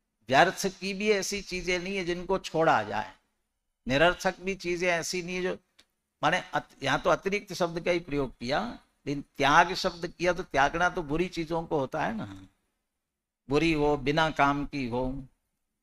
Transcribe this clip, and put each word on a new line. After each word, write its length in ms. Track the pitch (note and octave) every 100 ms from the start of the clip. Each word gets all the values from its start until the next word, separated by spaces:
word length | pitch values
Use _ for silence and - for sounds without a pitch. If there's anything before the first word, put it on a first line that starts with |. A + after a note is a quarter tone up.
| _ _ -
व्यर्थ 520 | C3 F3 F3+ G3 -
की 140 | F#3+
भी 180 | F#3+ G#3
ऐसी 300 | G3+ F3+ G3+
चीजें 380 | - G#3+ F3 F3+
नहीं 180 | F3 G3
है 80 | F3
जिनको 340 | F3 F3 F#3+
छोड़ा 440 | - D#3+ D#3+ B2+
जाए, 320 | G#2 G#2 - - _ _ _ _ _ _ -
निरर्थक 520 | C3+ E3+ F3 F#3+ F3+
भी 160 | F3+ F#3+
चीजें 320 | F3 F3 F3+
ऐसी 340 | E3+ D3+ F#3
नहीं 140 | F3 F3+
है 60 |
जो, 160 | F3+ G3+ _ _ _ _ _ _
माने 140 | D3 F3
अत-, 460 | - D3+ - -
यहाँ 180 | C3+ D3+
तो 80 | F#3
अतिरिक्त 440 | D3+ G3 G3+ G3+
शब्द 320 | F3 E3+ E3 E3
का 60 |
ही 80 | F3
प्रयोग 380 | F3 C#3+ C3 -
किया, 420 | A#2+ D3+ A3+ C4 _ _ -
लेकिन 180 | C#3+ - -
त्याग 360 | C3+ D#3 F3+
शब्द 340 | F3+ F#3+ F3 E3+
किया 260 | - F3
तो 100 | F3
त्यागना 460 | F3+ C#3 C#3+ E3 F3
तो 140 | F3
बुरी 240 | D3+ D#3 F3+
चीजों 380 | E3+ D#3 E3 E3
को 140 | D#3
होता 260 | C3 D#3 D#3
है 100 | A3
ना, 320 | G2+ F#2+ F#2+ _ _ _ _ _ _ _ _ _ -
बुरी 240 | C#3+ E3
हो, 240 | D3+ D3 D3
बिना 320 | B2+ D#3 D#3+
काम 360 | C#3+ C#3+ C#3+ C#3
की 220 | D3 B2
हो, 360 | A#2+ C3 C#3 C3+ _ _ _ _ _